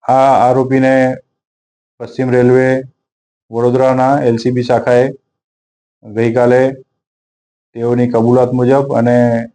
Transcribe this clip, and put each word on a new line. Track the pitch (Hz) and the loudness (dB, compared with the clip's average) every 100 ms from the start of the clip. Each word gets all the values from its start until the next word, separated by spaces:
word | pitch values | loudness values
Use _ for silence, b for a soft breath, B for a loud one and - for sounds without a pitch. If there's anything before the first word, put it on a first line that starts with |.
આ | - 131 135 123 123 | 0 2 2 2 2
આરોપીને | 127 131 131 131 131 131 127 _ _ _ _ _ _ _ _ | 0 0 0 2 2 0 -4 _ _ _ _ _ _ _ _
પશ્ચિમ | 117 - 131 | -16 -6 -2
રેલવે | 123 123 127 131 131 135 _ _ _ _ _ _ | 2 4 4 2 -2 -6 _ _ _ _ _ _
વડોદરાના | 113 123 127 131 131 131 143 | -2 -2 2 0 2 0 0
એલ | 131 113 | 0 -2
સી | 127 | -2
બી | 123 | -4
શાખાએ | 123 120 127 123 135 135 _ _ _ _ _ _ _ _ | -2 -2 2 0 0 -4 _ _ _ _ _ _ _ _
ગઈકાલે | 110 107 117 117 120 123 131 131 - _ _ _ _ _ _ _ _ | -12 -4 -2 0 2 2 0 -4 -20 _ _ _ _ _ _ _ _
તેઓની | 117 117 123 123 | -8 -4 -2 0
કબૂલાત | 117 117 123 123 | 0 2 2 0
મુજબ | 127 123 139 143 | 0 0 0 0
અને | 117 120 123 120 117 117 | -2 0 2 0 -2 -6